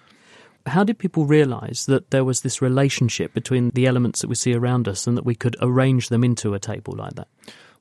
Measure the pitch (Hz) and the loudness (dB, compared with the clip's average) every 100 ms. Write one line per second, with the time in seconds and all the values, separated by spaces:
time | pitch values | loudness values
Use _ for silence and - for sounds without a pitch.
0 | _ _ _ - - _ - 160 208 226 | _ _ _ -20 -20 _ -2 2 2 0
1 | 185 - 143 151 139 117 - 120 - 131 | -2 0 4 4 4 -2 -8 -6 0 0
2 | - 135 131 123 131 - 131 131 139 - | 2 0 0 0 -4 -2 0 2 2 2
3 | 120 - 85 113 - 127 120 123 127 127 | 0 0 -4 -6 -2 0 0 2 2 2
4 | 120 - - 117 127 117 123 123 110 95 | 0 -2 -4 -2 0 0 0 0 -2 -2
5 | - 120 120 113 123 - 127 127 131 127 | -2 0 0 -2 -2 -2 0 2 2 2
6 | - 117 123 117 107 98 - 104 98 95 | 2 2 2 0 -2 -4 -6 -10 -10 -10
7 | 101 - - _ - - - _ | -10 -12 -16 _ -20 -20 -20 _